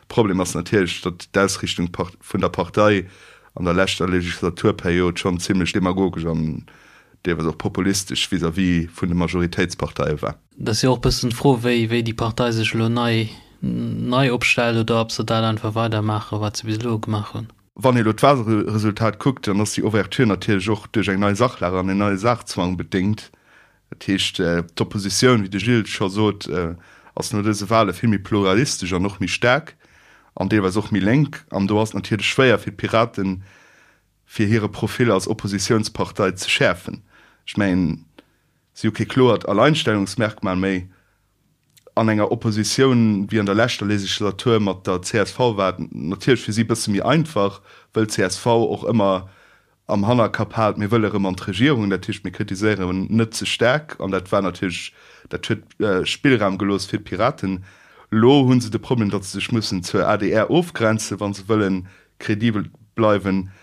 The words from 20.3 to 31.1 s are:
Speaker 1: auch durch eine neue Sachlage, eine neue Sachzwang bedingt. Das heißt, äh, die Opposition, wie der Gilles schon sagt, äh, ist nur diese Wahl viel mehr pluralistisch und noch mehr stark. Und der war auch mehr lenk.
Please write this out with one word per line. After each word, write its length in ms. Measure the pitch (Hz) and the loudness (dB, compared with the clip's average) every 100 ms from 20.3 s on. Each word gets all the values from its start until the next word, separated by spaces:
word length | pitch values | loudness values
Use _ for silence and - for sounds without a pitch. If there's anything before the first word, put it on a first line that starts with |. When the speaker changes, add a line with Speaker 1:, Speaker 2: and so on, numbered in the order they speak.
| 92 - 98 101 | 2 0 0 0
Speaker 1:
auch 160 | 104 - | -4 -2
durch 240 | 110 95 | -2 0
eine 80 | 98 | 2
neue 160 | 101 | 2
Sachlage, 460 | 98 123 - 87 92 | 2 0 0 -2 -2
eine 160 | 95 98 | 0 0
neue 220 | 104 95 | 0 0
Sachzwang 580 | 117 117 - - 90 90 | 0 -2 -4 -4 -2 -4
bedingt. 560 | 82 95 98 107 - _ _ _ _ _ - | -2 0 0 -2 -8 _ _ _ _ _ -20
Das 160 | - - | -10 -2
heißt, 340 | 95 - - | -2 -2 -2
äh, 220 | 85 85 85 - | 0 0 -2 -4
die 40 | |
Opposition, 600 | 120 107 98 95 127 117 | -4 -4 -4 2 4 4
wie 60 | 95 | 2
der 120 | 98 | -2
Gilles 280 | 110 117 92 | 2 2 0
schon 220 | - 98 | -2 -2
sagt, 360 | 101 107 98 - | 0 0 -2 -4
äh, 300 | 85 82 85 - - - - | -4 -4 -6 -14 -20 -12 -8
ist 140 | - | -4
nur 100 | 104 | -2
diese 260 | 107 98 101 | -2 -2 2
Wahl 240 | 113 101 | 2 2
viel 160 | 87 117 | 2 0
mehr 120 | 98 | 0
pluralistisch 720 | 95 104 95 98 151 - 90 | 0 0 2 2 0 -2 -4
und 100 | 90 | -2
noch 160 | 98 - | -2 -4
mehr 100 | 92 | -6
stark. 480 | - 120 139 - - _ _ _ _ _ | 0 2 2 -2 -18 _ _ _ _ _
Und 180 | - 98 | -6 0
der 100 | 107 | 2
war 140 | 92 104 | 2 0
auch 140 | - | -2
mehr 100 | 101 | 0
lenk. 420 | 98 | 2